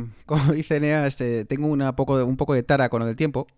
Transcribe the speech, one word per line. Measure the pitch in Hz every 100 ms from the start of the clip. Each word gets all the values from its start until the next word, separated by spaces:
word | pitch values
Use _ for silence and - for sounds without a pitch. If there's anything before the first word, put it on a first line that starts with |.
| 117 107
<laughs> | -
como | 151 143
dice | 156 156 151
Eneas, | 147 151 139 -
eh, | 123 117 107
tengo | 139 151
una | 143 135 131
poco | 135 135
de, | 127
un | 131
poco | 143
de | 131
tara | 120 143 123
con | 117
el | 117 113
tiempo, | 156 131 -